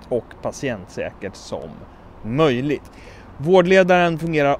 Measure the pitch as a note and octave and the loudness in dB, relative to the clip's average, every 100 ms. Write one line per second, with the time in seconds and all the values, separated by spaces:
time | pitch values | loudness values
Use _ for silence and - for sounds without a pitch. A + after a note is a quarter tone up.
0 | - B2 - - - - C3+ G#2+ F2+ - | -6 -6 -6 -12 -12 -8 -8 -8 -10 -10
1 | E2 - G2 - - F2 D2+ - - - | -10 -10 -14 -14 -12 -12 -12 -16 -20 -20
2 | - - G#2+ C3 D#3+ B2 C#3+ C3+ - - | -20 -16 -8 0 0 0 -2 -6 -8 -20
3 | - - - - D3 F#3 F3 F#3+ F#3 F3+ | -20 -20 -20 -8 2 4 6 4 6 4
4 | F3 D#3+ E3 D#3 C#3+ C#3+ | 2 0 -2 0 2 2